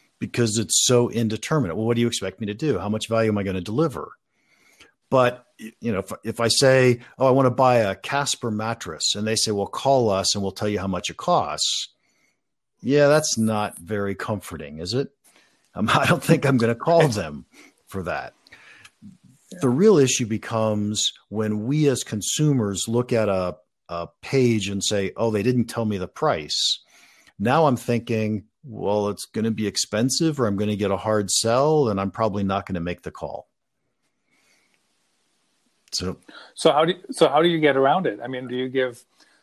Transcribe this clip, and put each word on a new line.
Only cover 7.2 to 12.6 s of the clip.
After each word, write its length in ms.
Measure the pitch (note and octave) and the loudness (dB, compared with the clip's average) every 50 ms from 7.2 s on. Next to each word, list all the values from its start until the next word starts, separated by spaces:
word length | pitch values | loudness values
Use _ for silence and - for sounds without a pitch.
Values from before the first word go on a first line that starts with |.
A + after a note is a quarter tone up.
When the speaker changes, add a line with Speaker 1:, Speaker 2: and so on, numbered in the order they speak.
| C3 C3 | 2 4
Speaker 1:
I 40 | |
wanna 200 | B2+ C3+ C3+ B2+ | 4 4 4 2
buy 260 | A2 - C3 B2+ B2 A#2+ | 2 4 4 4 6 4
a 180 | A2 G2 G2 | 4 2 -2
Casper 560 | - - - C#3 C#3+ C#3+ C3+ - - - A#2 | -4 -6 -4 -4 -2 -2 -2 -4 -4 -4 -4
mattress," 640 | G#2+ G#2+ G#2+ A2+ A#2 - - F#2 D#2 D2+ - - - | -4 -4 -4 -4 -6 -6 -8 -12 -10 -6 -4 -4 -4
and 120 | G#2 G#2+ A2 | -2 -2 -2
they 80 | A2 | 0
say, 160 | G#2+ - A2+ | 0 0 -2
"Well, 160 | G#2+ G2+ G2 - | -2 -2 -4 -4
call 420 | - - - C3+ C#3 C3 A#2+ G#2+ | -6 -2 2 4 4 4 4 4
us 240 | G2 F#2+ F#2+ - - | 2 2 0 0 -2
and 80 | G#2 | -2
we'll 100 | G2 G2 | -4 -4
tell 180 | - - A2 G#2+ | -4 -4 -4 -4
you 100 | G#2 F#2+ | -2 -2
how 80 | F#2+ G2 | -2 -4
much 220 | F#2 F2+ - - | -4 -4 -6 -8
it 80 | - - | -10 -6
costs." 720 | - - F3 D3+ F#2+ D#2+ D2+ D2+ - - - - - - _ _ _ _ _ _ _ _ _ _ _ _ _ _ | -2 0 0 0 0 -2 -4 -4 -4 -4 -4 -4 -6 -10 _ _ _ _ _ _ _ _ _ _ _ _ _ _